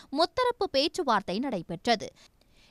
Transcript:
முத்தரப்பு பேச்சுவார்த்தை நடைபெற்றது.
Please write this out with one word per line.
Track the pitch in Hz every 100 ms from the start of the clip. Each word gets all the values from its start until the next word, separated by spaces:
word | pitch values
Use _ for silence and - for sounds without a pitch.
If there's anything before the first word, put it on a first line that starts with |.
| -
முத்தரப்பு | 269 349 - 494 480 392 269
பேச்சுவார்த்தை | 294 - 285 214 - 185
நடைபெற்றது. | 254 190 160 170 - 226 123 - - _ _ _ _